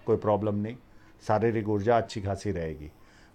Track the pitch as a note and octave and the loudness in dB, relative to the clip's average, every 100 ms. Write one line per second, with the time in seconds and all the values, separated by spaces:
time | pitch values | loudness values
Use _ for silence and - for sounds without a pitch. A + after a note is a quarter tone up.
0 | - G#2+ G#2+ G2+ G#2+ G#2 G#2+ B2+ - - | 0 0 2 0 0 -2 -4 -8 -18 -20
1 | - - - G#2+ A#2 A2 G#2 G#2 G#2 A#2 | -20 -8 0 2 2 2 0 0 4 2
2 | A2+ A2 G2 F#2+ G#2 F2 D#2+ D2 D2+ - | 2 -6 -6 -4 -4 -4 -4 -8 -14 -18
3 | - - - | -20 -20 -20